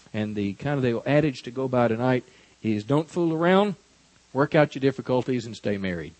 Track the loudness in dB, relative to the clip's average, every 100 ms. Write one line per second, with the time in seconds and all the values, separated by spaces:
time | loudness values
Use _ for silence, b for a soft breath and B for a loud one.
0 | B -6 -4 -2 -4 -4 -4 0 0 0
1 | 0 2 2 -2 -10 -6 -2 2 2 2
2 | 0 0 -2 B B B -4 -2 0 0
3 | 0 -2 0 2 4 4 2 -2 _ _
4 | _ _ _ 0 2 4 2 2 -2 -2
5 | -2 0 0 -2 -4 -6 -4 -2 -2 -4
6 | -8